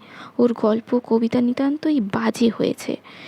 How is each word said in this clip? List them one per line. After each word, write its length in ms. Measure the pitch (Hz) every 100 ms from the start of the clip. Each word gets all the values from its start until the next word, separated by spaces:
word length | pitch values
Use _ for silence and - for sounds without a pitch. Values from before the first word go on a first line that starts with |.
| - - - -
ওর 140 | 240
গল্প, 480 | 226 214 226 - 247
কবিতা 360 | - 226 226 254
নিতান্তই 600 | 240 254 277 302 311 294
বাজে 480 | 202 233 226 - 226
হয়েছে। 480 | - - - - - - -